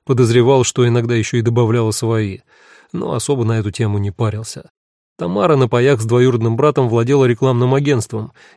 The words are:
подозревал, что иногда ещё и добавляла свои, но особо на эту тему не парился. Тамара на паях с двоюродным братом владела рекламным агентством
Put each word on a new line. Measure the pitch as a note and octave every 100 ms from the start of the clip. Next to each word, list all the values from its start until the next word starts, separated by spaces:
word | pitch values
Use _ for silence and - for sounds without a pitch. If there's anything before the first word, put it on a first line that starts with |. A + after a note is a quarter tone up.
подозревал, | - B2 A#2 A#2+ A#2+ C3+
что | A#2+ - A#2+
иногда | A#2 A#2
ещё | A#2 G#2+ B2
и |
добавляла | A2+ A#2 A2+ A#2+ A2
свои, | - A2+ A2+ G#2 F#2+ _ _ _ - _
но | F3 -
особо | A#2 - C3+
на | A2+ A2+
эту | G#2
тему | - G#2+ G#2
не | G2+
парился. | F#2 A2+ G#2+ A2 - - _ _ _ _ -
Тамара | F3 G3+ F3+ C#3
на | B2
паях | A#2+ C3 B2+
с | A2+
двоюродным | B2 B2+ A#2+ A2+ A#2
братом | D3+ C#3 B2
владела | A2+ A#2 C#3 B2+
рекламным | A#2+ C3 A#2+ B2+
агентством | C3+ C#3+ B2 - A2 A2+ _ -